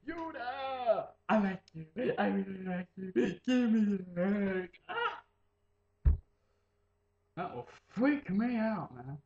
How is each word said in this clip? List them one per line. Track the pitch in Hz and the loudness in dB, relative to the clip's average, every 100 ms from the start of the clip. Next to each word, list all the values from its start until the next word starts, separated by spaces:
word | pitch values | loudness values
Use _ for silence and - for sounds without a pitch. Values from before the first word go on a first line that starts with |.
| - | -10
You | 330 320 | -8 -8
there! | 277 240 269 269 262 247 196 - - - | -8 -8 -6 -6 -2 2 2 0 -14 2
I | 214 | 2
like | 196 185 _ | 4 -2 _
you. | 160 160 - 254 - | -16 -12 -4 -2 2
I | 202 | 2
really | 196 196 190 185 | 2 -2 -6 -6
like | 180 180 - | -6 -6 -10
you. | 190 185 233 170 - | -2 2 2 0 0
Give | 254 240 | 2 4
me | 220 208 196 180 175 | 4 4 2 -2 -2
a | |
hug. | 185 208 196 190 180 - - | 0 2 0 -2 -4 -12 -8
Ah! | 403 480 - _ _ _ _ _ _ _ _ - - - _ _ _ _ _ _ _ _ _ _ - | -4 -4 -4 _ _ _ _ _ _ _ _ 2 2 -2 _ _ _ _ _ _ _ _ _ _ -10
That | 180 123 | -8 -8
will | 123 - _ | -14 -18 _
freak | - 262 294 - | 2 2 2 0
me | 190 240 240 | 0 0 0
out, | 220 214 - 123 | 0 -2 -6 -10
man. | 127 147 | -12 -12